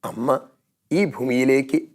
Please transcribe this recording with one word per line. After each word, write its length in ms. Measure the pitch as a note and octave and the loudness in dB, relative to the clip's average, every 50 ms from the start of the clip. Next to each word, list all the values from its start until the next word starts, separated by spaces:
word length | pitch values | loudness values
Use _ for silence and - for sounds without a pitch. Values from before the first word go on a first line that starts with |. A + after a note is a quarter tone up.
| - | -10
അമ്മ 240 | A2 - A2 A#2+ C#3+ C3+ - - - _ _ _ _ _ _ _ _ | -10 -8 -4 0 0 0 -2 -2 -14 _ _ _ _ _ _ _ _
ഈ 100 | D3+ F3+ G3+ | 0 0 0
ഭൂമിയിലേക്ക് 720 | D#3+ C3+ - B2+ C3 A#2+ B2+ C3 C3 C3+ C#3 C3+ C3+ - D#3+ - - | 0 -2 -4 -2 0 0 2 4 4 4 2 2 0 -2 -2 -2 -4